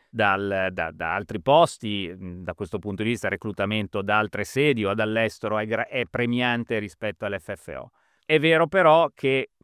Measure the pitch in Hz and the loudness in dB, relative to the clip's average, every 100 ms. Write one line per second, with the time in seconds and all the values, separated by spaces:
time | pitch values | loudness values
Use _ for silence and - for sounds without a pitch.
0 | _ 110 104 98 101 98 95 92 80 82 | _ 0 2 2 0 -2 -2 -4 -6 -6
1 | 82 92 98 107 104 151 170 - 110 104 | -6 -4 -6 -4 4 4 4 0 -6 -6
2 | 87 95 92 90 90 85 98 104 104 98 | -6 -10 -12 -10 -10 -8 -8 -6 -6 -4
3 | 107 117 101 95 110 98 98 107 101 104 | -2 -2 -2 -4 -6 -4 -2 -2 -2 -4
4 | 98 107 107 - 104 131 147 120 101 107 | 0 0 0 -4 -4 0 2 2 0 0
5 | 107 110 113 - 107 107 110 110 117 131 | 0 0 -2 -2 -4 -2 -2 -4 -4 -6
6 | 120 - 120 120 123 120 117 110 104 - | -4 -2 0 0 0 -2 -2 -4 -4 -8
7 | 107 98 104 98 - 98 - 67 - _ | -8 -6 -6 -8 -8 -12 -10 -12 -14 _
8 | _ _ - 156 160 160 165 190 165 160 | _ _ 0 2 4 4 4 6 6 6
9 | 156 - 139 131 - _ | 4 0 0 0 -2 _